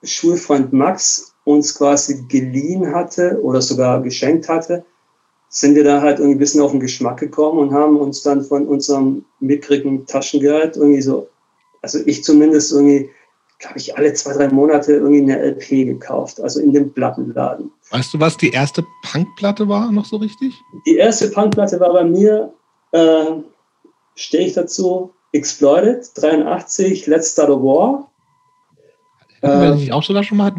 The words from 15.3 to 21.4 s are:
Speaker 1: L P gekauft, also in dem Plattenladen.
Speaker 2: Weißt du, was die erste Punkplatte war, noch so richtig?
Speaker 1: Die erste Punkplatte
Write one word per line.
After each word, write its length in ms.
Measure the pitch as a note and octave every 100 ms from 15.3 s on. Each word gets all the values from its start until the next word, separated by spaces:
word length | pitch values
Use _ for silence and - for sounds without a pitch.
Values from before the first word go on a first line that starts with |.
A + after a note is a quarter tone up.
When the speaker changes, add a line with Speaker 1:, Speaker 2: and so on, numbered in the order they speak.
| C3+
Speaker 1:
L 160 | C#3
P 320 | C3+ - C3+ C3
gekauft, 520 | C3 - C3+ - -
also 220 | C3 D3
in 140 | D3
dem 180 | C#3+ C#3
Plattenladen. 800 | C3 B2+ - B2+ A#2+ C3 B2+ - _ _
Speaker 2:
Weißt 220 | B2 C3
du, 80 | D#3
was 160 | D#3+ -
die 140 | D3
erste 340 | A#2+ C#3+ - E3 - -
Punkplatte 580 | D3 F#3+ - G3+ G3+ G#3
war, 220 | G3+ A#3
noch 140 | G#3
so 140 | G#3 G#3+
richtig? 360 | G#3+ - C4+ - _ - -
Speaker 1:
Die 100 | E4
erste 320 | G#3 A3 G#3
Punkplatte 500 | G3+